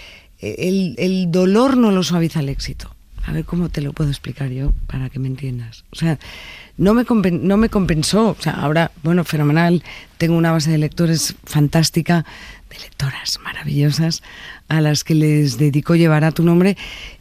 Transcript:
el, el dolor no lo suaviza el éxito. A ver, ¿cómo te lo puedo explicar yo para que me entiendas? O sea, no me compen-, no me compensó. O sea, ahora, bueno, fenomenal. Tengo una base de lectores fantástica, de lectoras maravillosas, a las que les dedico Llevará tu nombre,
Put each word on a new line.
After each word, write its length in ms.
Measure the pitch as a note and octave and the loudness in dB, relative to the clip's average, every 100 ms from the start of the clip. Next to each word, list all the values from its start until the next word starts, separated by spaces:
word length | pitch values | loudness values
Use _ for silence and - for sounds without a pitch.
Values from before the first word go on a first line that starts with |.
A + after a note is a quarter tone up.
| - - - - | -20 -20 -20 -12
el, 560 | G#2 - F3+ F#3+ F3+ - | -10 -6 -2 -2 -2 -2
el 340 | F#3 F#3+ F3 | -2 0 0
dolor 460 | F3+ F#3 G#3 C4+ B3+ | 2 4 4 4 4
no 140 | A3 | 4
lo 100 | F#3+ | 2
suaviza 360 | D3+ E3+ E3 D#3+ | 0 0 0 -2
el 100 | C#3 | -4
éxito. 420 | C#3 - - - - - - - | -6 -8 -10 -14 -20 -16 -8 -6
A 40 | |
ver, 120 | D#3 | -4
¿cómo 260 | D#3+ F3 E3+ | -4 -4 -4
te 120 | - | -4
lo 100 | C#3+ | -6
puedo 200 | D#3 D3 | -4 -4
explicar 380 | C3+ B2+ - C3+ | -4 -8 -8 -6
yo 200 | B2+ C#3 - - | -4 0 -2 -2
para 240 | C3 C3 | -6 -6
que 80 | C3 | -6
me 100 | C3 | -6
entiendas? 560 | B2+ C3+ B2 A#2 - - | -6 -8 -8 -10 -16 -16
O 40 | - | -4
sea, 240 | D#3+ D#3+ - - - - - - | -4 -4 -8 -18 -18 -20 -12 0
no 160 | F#3+ | 2
me 120 | A#3 A#3 | 4 2
compen-, 360 | A#3 F#3 E3+ | 2 2 0
no 160 | E3+ G3+ | 0 2
me 120 | A3+ | 2
compensó. 600 | G#3 F3 D#3 - G3+ A3 - | 0 0 0 0 2 2 0
O 0 | |
sea, 140 | D#3 | -4
ahora, 380 | - C#3+ D#3 D#3+ - | -4 0 0 0 -2
bueno, 220 | D3+ F3 | 0 0
fenomenal. 580 | D#3+ D3+ D3 D#3 E3+ E3+ - - - - | 0 0 2 2 4 2 -2 -20 -14 -4
Tengo 180 | E3 E3 | 0 2
una 140 | E3 | 2
base 180 | E3 D3+ | 2 2
de 80 | D#3 | 0
lectores 560 | D3+ - E3 D#3+ - - | 0 0 0 0 -2 -8
fantástica, 800 | - D3+ D3 E3 D#3 E3+ D#3 E3+ - - - - - | -4 2 2 2 2 0 0 0 -2 -12 -20 -20 -20
de 80 | - | -20
lectoras 640 | - - C3+ - - - | -16 -8 -6 -6 -8 -8
maravillosas, 760 | - - D3 C#3+ D3 C#3+ D#3+ - - - - - - | -10 -10 -4 0 0 2 -2 -4 -10 -20 -20 -14 -4
a 120 | D#3 | 0
las 240 | D3+ C#3+ | 2 0
que 120 | - D#3+ | 0 2
les 420 | D3+ D3+ C#3+ A#2 | 4 2 2 2
dedico 380 | D3+ C#3+ - E3+ | 2 2 2 4
Llevará 360 | E3 D3+ D#3+ | 6 4 2
tu 100 | D3 | 4
nombre, 340 | E3+ E3+ F#3+ F#3 - - - - | 4 6 4 0 -6 -16 -18 -8